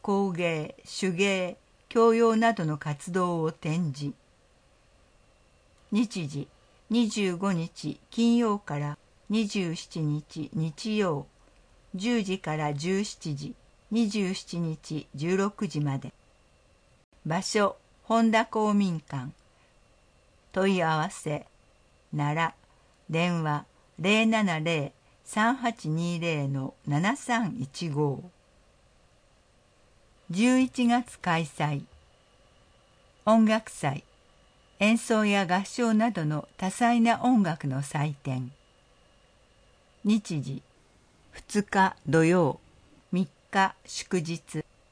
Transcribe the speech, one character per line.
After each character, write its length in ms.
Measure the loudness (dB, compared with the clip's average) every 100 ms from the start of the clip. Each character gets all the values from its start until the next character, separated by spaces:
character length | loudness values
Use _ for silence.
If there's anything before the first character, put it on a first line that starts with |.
工 320 | -2 0 0
芸、 420 | -2 -2 -2 -6 -12
手 300 | -16 -4 -4
芸、 420 | 0 0 0 -4 -8 _ _ _
教 260 | 4 4
養 220 | 6 4 4
な 160 | 2
ど 140 | 2 -2
の 120 | -4
活 360 | -6 -8 -4
動 280 | -2 0 0
を 120 | -2
展 400 | -4 -4 -2 -2 -4
示。 180 | -8 -10 _ _ _ _ _ _ _ _ _ _ _ _ _ _ _ _ -2
日 340 | 0 0 -2 -6
時、 220 | -8 -10 _ _ _ -2
二 180 | 0 2
十 300 | 0 -2 0
五 160 | -2
日 480 | -2 -4 -8 -10 -10 _
金 260 | 0 2 4
曜 240 | 2 -2
か 200 | -4 -6
ら 180 | -4 -8 _ _ -4
二 180 | -2 0
十 280 | -2 -2 -4
七 260 | -8 -4
日 480 | -2 -2 -6 -10 -8
日 440 | -4 -4 -6 -4 0
曜、 280 | 0 -2 -8 _ _ _ _ _ _ -4
十 260 | 0 0
時 180 | 0 -4
か 180 | -4 -2
ら 160 | -2
十 320 | -2 -2 -2 -2
七 280 | -8 -8
時、 220 | -8 -8 -14 _ _ -4
二 180 | 0 0
十 240 | 0 -2
七 260 | -4 -8 -6
日 480 | -4 -6 -8 -10 -8
十 240 | -6 -2 0
六 300 | 0 -2 -4
時 120 | -2
ま 200 | -2 -4
で。 120 | -8 _ _ _ _ _ _ _ _ _ _ _ -4
場 160 | -4
所、 340 | 0 2 2 0 _ _
本 300 | 0 2 4
田 160 | 4 2
公 260 | 0 2
民 260 | 2 2 -2
館。 320 | -6 -10 -10 -14 _ _ _ _ _ _ _ _ _ _ _
問 240 | 0 2 2
い 60 |
合 160 | 2 0
わ 140 | -2
せ、 340 | -6 -6 -8 -8 _ _ _ _ _ _
奈 240 | -4 -2 0
良。 180 | -2 -4 _ _ _ _ -4
電 320 | 0 0 0
話、 240 | 0 -2 -6 _ _ -4
零 260 | 2 4 4
七 340 | 2 2 0
零 320 | 0 -2 -4 _ _ _
三 320 | -8 0 0 0
八 340 | -4 -4 -4
二 300 | -2 -2 -2
零 320 | -2 -2 -2
の 220 | -2 -6 -8 -2
七 280 | 0 0 -2
三 400 | -2 -2 -2 -4
一 300 | -10 -8 -6
五。 420 | -2 -2 -2 -12 _ _ _ _ _ _ _ _ _ _ _ _ _ _ _ _ _ _ _ -8
十 280 | 2 4 4
一 280 | 2 2 2
月 320 | 2 0 -8
開 260 | -2 -2 -2
催。 400 | -4 -4 -4 -8 -20 _ _ _ _ _ _ _ _ _ _ _ _ 4
音 200 | 6 6
楽 240 | 2 -2
祭、 340 | -6 -4 -4 _ _ _ _ _ _ _ 0
演 180 | 2 2
奏 260 | 2 2
や 220 | 4 2 2
合 200 | 0 -2
唱 280 | -2 2
な 160 | 4 2
ど 160 | 0 -2
の 220 | -4 -6 -6
多 140 | -6
彩 280 | 0 2 4
な 220 | 4 4
音 200 | 4 4
楽 240 | 4 0 -4
の 160 | -4
祭 320 | -4 -2 -2 -4
典。 280 | -6 -6 -6 -14 _ _ _ _ _ _ _ _ _ _ _ _ _ _
日 380 | 0 0 0 -6
時、 220 | -6 -10 _ _ _ _ _ _ _
二 320 | -20 -2 -2
日 320 | 0 2 2 2 2
土 180 | 4 6
曜、 340 | 6 2 0 _ _ _ -20 -4
三 160 | -2 -2 _ _
日 260 | 0 0 -2 -14
祝 340 | -14 -4 -4
日、 460 | -2 -8 -8 -10 -10 _ _